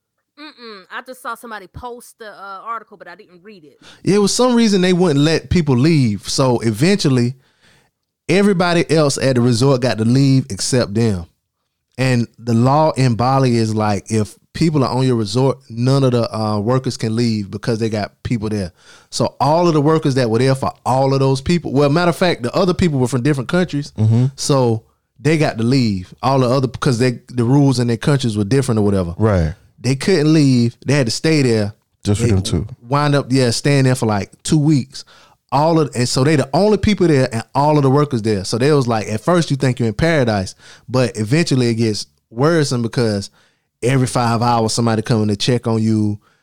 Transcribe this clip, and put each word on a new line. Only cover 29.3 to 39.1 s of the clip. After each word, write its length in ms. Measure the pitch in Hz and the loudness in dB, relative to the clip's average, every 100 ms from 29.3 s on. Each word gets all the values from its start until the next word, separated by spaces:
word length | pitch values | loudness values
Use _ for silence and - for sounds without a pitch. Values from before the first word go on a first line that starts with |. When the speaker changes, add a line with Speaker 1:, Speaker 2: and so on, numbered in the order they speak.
| 95 78 - _ _ | 2 0 -4 _ _
Speaker 2:
They 160 | 123 | -4
couldn't 380 | 135 - 180 151 | -2 0 2 2
leave. 440 | 160 139 123 117 - - | 4 4 4 0 -2 -2
They 80 | |
had 120 | 143 120 | 0 0
to 60 | |
stay 300 | - 160 156 | -2 0 2
there. 320 | 131 110 104 - _ _ | 2 0 -2 -6 _ _
Speaker 3:
Just 160 | 101 104 | -2 0
for 40 | 113 | 0
Speaker 2:
They 60 | |
Speaker 3:
them 100 | 95 | 0
two. 240 | 95 87 107 - | 0 -4 -6 -12
Speaker 2:
wind 340 | 120 143 147 | -4 -2 2
up, 120 | 143 113 | 0 0
yeah, 220 | 135 123 | 0 2
staying 340 | 113 147 143 | 0 0 2
there 100 | 131 | 2
for, 120 | 127 113 | 0 0
like, 360 | 104 104 - | -2 -4 -10
two 140 | - 156 | -2 0
weeks. 460 | 143 147 - - - - _ _ _ | 2 0 -2 -12 -20 -20 _ _ _
All 280 | 131 160 160 | 0 2 0
of, 120 | 151 | 0
and 140 | - 123 | -2 -2
so 160 | 139 | 0
they 120 | 131 156 | 2 2
the 120 | - | 0
only 240 | 156 208 202 | 0 2 2
people 280 | 214 196 170 | 0 2 2
there 220 | 139 127 | 2 2
and 140 | 117 - | -2 -6
all 220 | 131 151 151 | -2 2 2
of 60 | |
the 80 | 135 | 2
workers 320 | 139 147 120 | 2 0 -2
there. 200 | 107 101 | -2 -2
So 120 | 98 113 | -2 -2
they 160 | 135 | 2
was 160 | 147 120 | 2 2
like, 180 | 113 | -2
at 120 | 101 | -4